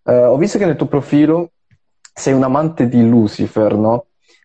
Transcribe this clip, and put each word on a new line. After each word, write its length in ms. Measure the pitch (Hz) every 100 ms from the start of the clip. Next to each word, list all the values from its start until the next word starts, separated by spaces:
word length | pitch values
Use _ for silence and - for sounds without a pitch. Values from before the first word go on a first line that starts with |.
Eh, 220 | - 123
ho 120 | 123 131
visto 220 | 202 202
che 80 | 190
nel 100 | 135
tuo 120 | 151
profilo 640 | 143 - 147 151 165 170 _ _ _ _ _ -
sei 220 | - -
un 80 | 135
amante 440 | 131 135 160 165 123
di 200 | 120 117
Lucifer, 680 | 120 104 - 101 - 104 104
no? 300 | 107 120 - _ _ _